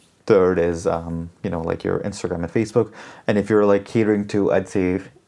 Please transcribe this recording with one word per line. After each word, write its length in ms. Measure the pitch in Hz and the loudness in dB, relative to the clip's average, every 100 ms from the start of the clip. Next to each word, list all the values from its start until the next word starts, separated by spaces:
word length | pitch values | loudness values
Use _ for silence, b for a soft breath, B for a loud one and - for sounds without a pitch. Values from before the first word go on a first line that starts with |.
| _ _ - | _ _ 2
third 340 | 101 92 90 | 4 4 2
is, 260 | 85 85 87 | 0 0 -2
um, 440 | 85 85 85 85 _ | -4 -6 -8 -10 _
you 80 | 101 | -6
know, 120 | 87 | -6
like, 240 | 85 87 95 | -4 -4 -4
your 140 | 92 | -4
Instagram 440 | 98 - - 85 | -4 -8 -6 -6
and 80 | 85 | -4
Facebook. 400 | 117 107 123 110 B B B - | -2 0 0 -2 B B B -2
And 100 | 104 | 0
if 120 | 101 | 2
you're, 160 | 107 104 | 4 4
like, 200 | 101 101 | 2 2
catering 420 | 117 107 104 104 | 0 2 0 0
to, 240 | 104 98 | 0 2
I'd 160 | 95 92 | 0 0
say, 320 | 101 92 92 - _ | -2 0 -2 -6 _